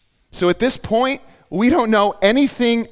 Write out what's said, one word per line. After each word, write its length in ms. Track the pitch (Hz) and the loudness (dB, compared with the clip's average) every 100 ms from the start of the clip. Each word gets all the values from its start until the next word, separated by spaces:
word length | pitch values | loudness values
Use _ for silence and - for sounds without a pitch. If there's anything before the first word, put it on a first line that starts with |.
| _ _ _ | _ _ _
So 180 | - 175 | -4 -2
at 80 | 175 | 0
this 200 | 240 - | -2 -4
point, 440 | - 220 262 277 - _ _ | -4 -2 -2 -4 -12 _ _
we 180 | 160 240 | -2 0
don't 220 | 330 233 | 2 2
know 240 | 220 202 - | 2 0 0
anything 640 | 196 240 277 - 240 233 226 | 0 2 0 0 -2 -2 -2